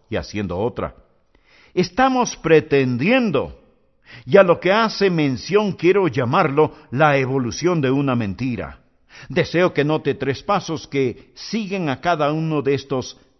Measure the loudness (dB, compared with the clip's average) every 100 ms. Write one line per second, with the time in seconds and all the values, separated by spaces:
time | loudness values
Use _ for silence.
0 | _ -8 -6 -6 -4 -2 -4 -4 -8 -10
1 | _ _ _ _ _ _ _ -4 -2 0
2 | 0 2 -2 -4 4 4 4 2 2 0
3 | 2 2 2 -2 -4 -10 _ _ _ _
4 | _ -18 2 4 6 4 2 2 0 0
5 | 0 2 0 -2 0 0 0 0 2 4
6 | 2 0 0 2 2 2 0 -2 -10 0
7 | 2 2 0 -2 -4 -2 -2 0 0 0
8 | 0 0 -2 -4 -6 -6 -8 -14 _ _
9 | _ -20 -4 -2 0 2 2 2 0 0
10 | -2 -2 -4 -6 -4 -4 -4 -10 -4 -2
11 | -2 -4 -16 -20 -8 -6 -4 -4 -4 -2
12 | -2 0 0 -2 -2 -2 0 -2 -2 -6
13 | -6 -14 _